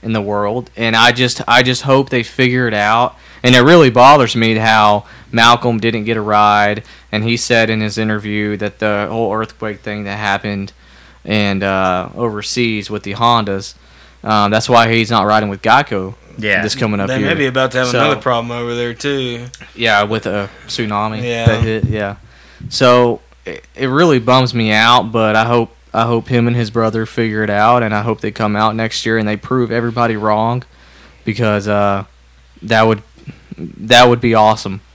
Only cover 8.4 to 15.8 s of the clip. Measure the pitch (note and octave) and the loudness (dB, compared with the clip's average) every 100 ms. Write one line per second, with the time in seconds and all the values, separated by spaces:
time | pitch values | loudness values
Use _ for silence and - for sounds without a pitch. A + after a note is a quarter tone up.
8.4 | G#2 G#2 G#2 - G#2+ G#2 G#2 A2+ A2+ A2 | -4 -6 -8 -4 -4 -2 -4 -4 -4 -4
9.4 | A2 - G#2+ G2+ - G#2 G2+ G#2 G#2 G2 | -8 -10 -12 -10 -12 -12 -10 -6 -4 -4
10.4 | G#2+ G2+ G2 _ _ - - _ - G#2+ | -4 -8 -10 _ _ -20 -20 _ -4 -2
11.4 | G2+ G2 G2 F#2+ F#2+ F#2 F2 - A#2+ G#2 | 0 -2 -2 0 0 -2 -6 -6 -6 -6
12.4 | G#2 - A#2+ G#2+ G2 G#2 G2+ G2 A#2 A#2 | -8 -4 -2 -4 -8 -10 -10 -2 0 2
13.4 | G2+ G2 G2 - _ - - _ G#2+ G#2+ | 0 -6 -8 -18 _ -20 -20 _ -2 0
14.4 | G#2 G#2+ - A#2+ A2+ A2+ A2 A#2 G2 G#2+ | 2 0 2 2 4 0 0 0 2 0
15.4 | G#2 G2 A2 B2+ | 0 -4 2 2